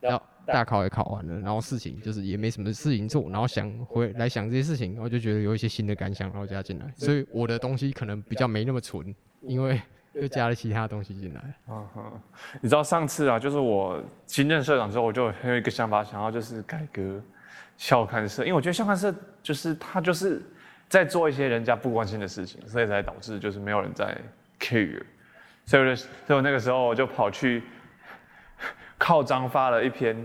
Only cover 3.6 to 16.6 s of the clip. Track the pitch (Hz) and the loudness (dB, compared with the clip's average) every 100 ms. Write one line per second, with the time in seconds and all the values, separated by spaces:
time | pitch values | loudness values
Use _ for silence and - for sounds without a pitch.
3.6 | 104 110 120 117 117 98 117 120 107 127 | -4 -6 -4 0 0 0 -2 0 -2 0
4.6 | 139 147 113 104 117 120 113 107 104 110 | 0 -2 -4 -4 -2 -2 0 2 2 0
5.6 | 117 - 104 104 98 98 95 92 101 98 | 0 -2 -2 -2 -4 -4 -6 -6 -8 -8
6.6 | 95 92 143 127 143 147 135 117 117 117 | -6 -8 -10 -4 0 0 0 -2 -2 -2
7.6 | 123 131 139 135 110 104 104 117 127 107 | -2 -2 -2 -4 -6 -6 -6 -2 0 0
8.6 | 113 131 - 90 82 - _ _ 131 127 | 0 -2 -4 -10 -10 -12 _ _ -6 -2
9.6 | 131 131 - - _ 147 139 131 117 120 | 0 0 -2 -20 _ -6 -4 0 0 0
10.6 | 117 107 110 107 101 98 95 76 135 143 | -2 -2 -2 -6 -10 -10 -12 -12 -14 -16
11.6 | - 110 104 - 107 113 - - - - | -12 -12 -12 -12 -14 -14 -20 -20 -18 -4
12.6 | 123 147 147 170 151 - 143 117 135 143 | 4 4 6 2 0 2 4 4 2 0
13.6 | 131 101 95 85 50 - - - 143 160 | 2 2 2 -2 -8 -16 -8 0 4 4
14.6 | 139 143 107 110 117 110 120 101 127 123 | 4 4 4 2 2 2 0 0 0 0
15.6 | 110 - 113 107 104 104 107 113 113 117 | 0 0 2 2 0 -4 -4 -4 -6 -10